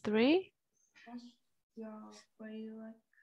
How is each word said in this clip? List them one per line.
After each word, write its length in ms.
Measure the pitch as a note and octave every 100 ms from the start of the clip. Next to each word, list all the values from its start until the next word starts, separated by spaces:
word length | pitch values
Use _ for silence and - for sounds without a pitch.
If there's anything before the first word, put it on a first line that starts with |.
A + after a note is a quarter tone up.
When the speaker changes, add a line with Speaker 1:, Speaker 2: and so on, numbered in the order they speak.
Speaker 1:
three. 480 | - G#3+ B3+ F4+ F#4+ _ _ _ _ - A#3
Speaker 2:
What's 240 | A#3+ A#3+ _ _ _ _ A3+
your 400 | A3 G#3+ G#3+ G#3 _ -
favorite 600 | A3 A3 A3 A3 A3 A3+ _ _